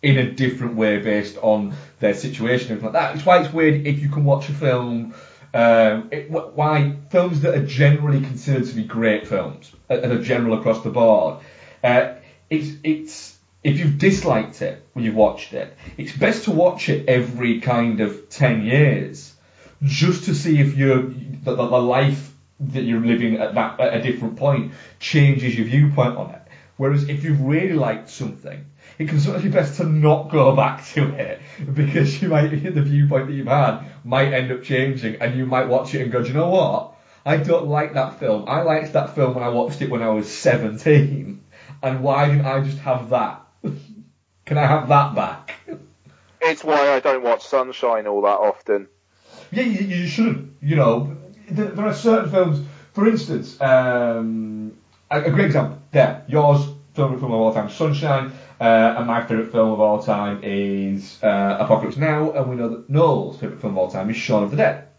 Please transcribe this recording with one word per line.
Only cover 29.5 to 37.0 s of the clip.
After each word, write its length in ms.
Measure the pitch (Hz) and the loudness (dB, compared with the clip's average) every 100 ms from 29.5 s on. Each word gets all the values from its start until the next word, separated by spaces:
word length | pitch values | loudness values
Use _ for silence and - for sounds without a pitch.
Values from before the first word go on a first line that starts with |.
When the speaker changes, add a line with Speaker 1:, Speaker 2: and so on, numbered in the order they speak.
Speaker 1:
best 260 | 185 147 - | 2 0 -2
to 80 | |
not 460 | 160 156 151 151 - | 0 4 4 4 2
go 240 | 160 135 127 | 4 4 6
back 280 | 120 - - | 2 -2 -8
to 200 | - 143 | -2 -2
it, 260 | - 131 - - - 143 | -2 -8 -8 -14 -14 -8
because 480 | 147 139 165 143 - | -2 0 2 0 0
you 80 | 185 | 0
might, 200 | 151 147 | 2 2
the 320 | 147 180 151 | 0 -4 -2
viewpoint 460 | 143 143 143 143 131 | 2 4 4 2 -2
that 40 | |
you've 140 | 139 117 | -6 0
had 340 | 139 127 110 - - | 2 2 -2 -10 -18
might 280 | 120 131 139 | -4 0 2
end 180 | 127 127 | 0 -4
up 100 | 127 | -6
changing, 540 | - 127 135 131 113 107 | -2 -2 0 -2 -6 -4
and 160 | 120 127 | -4 -2
you 100 | 127 | -2
might 220 | 127 127 | 0 2
watch 260 | 123 131 | 0 0
it 80 | 143 | -6
and 80 | 123 | -2
go, 80 | 123 | -2
"Do 60 | 120 | -2
you 60 | |
know 140 | 135 170 | 0 2
what? 440 | 185 156 - - - | 2 2 0 -6 -18